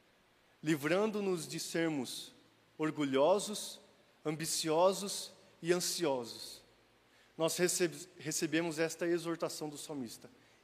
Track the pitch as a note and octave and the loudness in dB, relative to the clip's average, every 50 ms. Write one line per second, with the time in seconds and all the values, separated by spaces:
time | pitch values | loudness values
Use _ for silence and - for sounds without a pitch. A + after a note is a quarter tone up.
0 | _ _ _ _ _ _ _ _ _ _ _ _ - D3+ E3 C#3+ C3 D3+ E3 F#3+ | _ _ _ _ _ _ _ _ _ _ _ _ -2 0 0 0 2 2 2 4
1 | G#3 A3 G3+ G#3 G3+ F#3+ F#3 E3+ D3+ C#3 D3 E3 - - - E3+ E3 E3 D#3 C#3+ | 2 2 0 0 0 0 0 -2 -2 -6 -6 -6 -6 -4 -2 0 0 0 0 -2
2 | A#2+ - - - - - - - - _ _ _ _ _ _ - D#3 D#3 D3 D3 | -2 -4 -8 -10 -12 -14 -18 -20 -20 _ _ _ _ _ _ -2 -2 -2 0 0
3 | D3 C#3 C3 C3 C#3+ E3 F#3 G#3 G3+ - G#2+ - - - - - - - - - | 0 2 4 6 6 6 6 4 2 -2 -6 -6 -8 -8 -12 -14 -18 -20 -20 -20
4 | _ _ _ _ - D3+ D#3+ D3 E3 D#3 - - - D#3+ D3+ D#3+ F3+ F#3+ G3 F3 | _ _ _ _ -4 -4 -4 -2 -2 -2 -2 0 0 2 4 6 6 6 4 2
5 | F#3+ G3+ - - - - - - - - - - - E3 F3+ F3+ F3 - - - | -2 -6 -6 -6 -8 -10 -14 -20 -20 -20 -16 -2 0 2 2 2 2 0 -2 0
6 | E3+ D3+ C3+ B2+ A#2+ A2 G#2+ A2+ - - - - - - _ _ _ _ _ _ | 0 0 0 0 -2 -6 -10 -12 -14 -16 -16 -18 -20 -20 _ _ _ _ _ _
7 | _ _ _ - - _ _ - D#3+ D#3+ D#3+ - F3+ F3 - - F3+ E3+ C#3+ C#3+ | _ _ _ -20 -20 _ _ -2 0 0 2 2 2 2 4 2 2 0 0 -4
8 | - - - - B2+ D3+ D#3 - - D#3+ D3 D#3+ E3+ E3+ D#3 D3 E3 D#3+ - - | -14 -16 -16 -10 -6 -4 -2 -2 0 0 2 2 0 0 0 0 0 -2 -2 0
9 | F3+ E3+ E3+ F3 D#3+ E3+ E3 D#3+ E3+ D3+ - - D#3 D3+ D3 C#3 - - D#3 C#3+ | 0 2 2 2 0 -2 -4 -2 -4 -4 -4 -6 -8 -8 -8 -10 -10 -8 -8 -8
10 | B2+ A2 - - - - - - _ _ _ _ | -8 -8 -10 -14 -18 -20 -20 -20 _ _ _ _